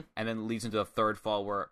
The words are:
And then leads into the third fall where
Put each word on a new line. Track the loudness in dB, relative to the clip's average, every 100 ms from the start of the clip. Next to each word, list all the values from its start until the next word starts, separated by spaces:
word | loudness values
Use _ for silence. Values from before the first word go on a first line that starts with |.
| -8 -6
And | -4
then | -2 -2
leads | -2
into | 0 0
the | 0
third | 2 2 2
fall | 0 0
where | 0 -2 -2